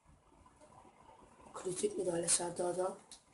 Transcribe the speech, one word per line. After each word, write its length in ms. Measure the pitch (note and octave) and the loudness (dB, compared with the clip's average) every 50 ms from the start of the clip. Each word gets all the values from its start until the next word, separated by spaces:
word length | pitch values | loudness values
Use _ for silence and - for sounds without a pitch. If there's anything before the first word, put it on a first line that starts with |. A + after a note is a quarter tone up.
| _ - - - _ - - - - - - - D4+ - - - - - - - - - - - - - - - - - - | _ -20 -20 -20 _ -20 -20 -20 -20 -20 -20 -20 -20 -20 -20 -20 -20 -20 -20 -20 -20 -20 -20 -20 -20 -20 -20 -20 -20 -16 -14
Kritik 440 | - - F#3 F3 - G#3 G#3 - | -6 -4 -4 0 0 0 0 0
müdahale 300 | - F3+ F3+ E3+ E3+ F3 | 0 0 2 2 2 4
Serdar'dan. 680 | E3+ - - F3 F3 E3+ - F3+ F3 F3 F3+ F#3 F#3+ - - - - - - - - | 4 4 2 2 0 -2 0 0 0 2 2 0 0 -2 -6 -12 -18 -20 -20 -20 -20